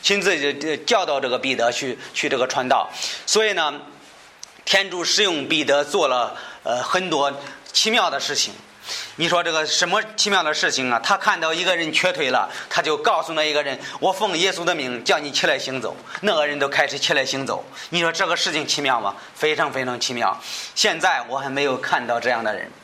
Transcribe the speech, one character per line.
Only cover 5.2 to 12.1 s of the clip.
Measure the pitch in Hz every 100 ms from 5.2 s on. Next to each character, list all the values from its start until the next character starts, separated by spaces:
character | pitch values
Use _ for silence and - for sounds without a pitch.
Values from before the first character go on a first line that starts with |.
用 | 208 165 131
彼 | 156
得 | 131 139
做 | 143 202 151
了， | 123 113 - - -
呃， | - 123
很 | 123 185 185
多 | 156 139 139 - - -
奇 | - 220
妙 | 233 185
的 | 139
事 | - 139
情。 | - 98 - - - - - -
你 | 165
说 | 175
这 | 170
个 | 160 156
什 | - 175
么 | 196 - -
奇 | 214
妙 | 196
的 | 160
事 | 151 175
情 | 139 127
啊？ | 120
他 | - 196
看 | - 185
到 | 160
一 | 165
个 | 180
人 | 175 160
瘸 | - 180